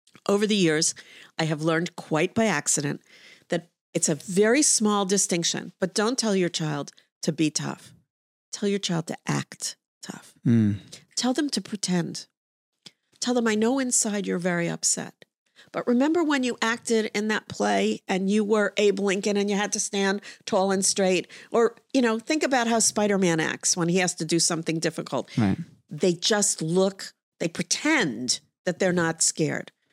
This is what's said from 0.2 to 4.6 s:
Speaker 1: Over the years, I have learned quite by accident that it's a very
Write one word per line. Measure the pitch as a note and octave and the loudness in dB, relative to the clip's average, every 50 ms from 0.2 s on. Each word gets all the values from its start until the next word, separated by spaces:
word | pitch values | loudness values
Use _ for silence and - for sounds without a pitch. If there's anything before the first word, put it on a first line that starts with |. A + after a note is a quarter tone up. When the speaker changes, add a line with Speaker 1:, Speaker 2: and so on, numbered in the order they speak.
| - - | -2 0
Speaker 1:
Over | G3+ G3+ A3 | 2 2 2
the | G3 G#3+ | 2 2
years, | G3+ F3+ D#3+ D#3 D#3 E3 - - - - - - - - - _ - | 4 4 4 4 2 0 0 -2 -6 -14 -20 -20 -20 -20 -16 _ -4
I | E3 | -2
have | D3+ D#3+ D3 | -2 -2 -2
learned | D#3 E3 D#3+ D#3+ F3 F3 - | 0 0 0 0 0 -4 -8
quite | - - - D#3 D3+ E3 F#3 - | -12 -6 -2 0 0 0 0 0
by | A3+ A3+ | 0 2
accident | G#3+ E3+ D3 - - - - C#3+ C#3+ D3 - _ _ - - - - - - _ - | 2 2 0 0 0 -2 0 0 -2 -4 -6 _ _ -20 -20 -20 -20 -20 -20 _ -6
that | E3+ E3+ E3 _ _ _ _ _ - | -6 -6 -6 _ _ _ _ _ -6
it's | E3+ - - | -2 0 0
a | D#3+ | -2
very | C#3 - - F3+ F#3+ G#3 A3 A#3+ D4+ | -2 -4 -4 2 2 4 4 4 4